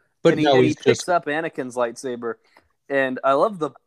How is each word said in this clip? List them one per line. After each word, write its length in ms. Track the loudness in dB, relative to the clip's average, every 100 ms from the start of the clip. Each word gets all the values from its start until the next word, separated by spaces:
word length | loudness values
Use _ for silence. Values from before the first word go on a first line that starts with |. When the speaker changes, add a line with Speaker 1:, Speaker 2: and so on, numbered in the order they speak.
| _ _
Speaker 1:
But 120 | 0
Speaker 2:
And 60 | 2
he, 40 |
Speaker 1:
no, 80 | 4
Speaker 2:
and 80 | 4
he 60 | 4
Speaker 1:
he's 80 | 2
Speaker 2:
picks 220 | 0 0
Speaker 1:
just 100 | 0
Speaker 2:
up 160 | -2 -2
Anakin's 500 | -4 -6 -8 -8 -4
lightsaber, 580 | -4 -4 -10 -8 -8 -10 _ _ _ _ -6
and 300 | -2 -2 -2
I 80 | 0
love 260 | 2 0 -2
the 120 | -8 -10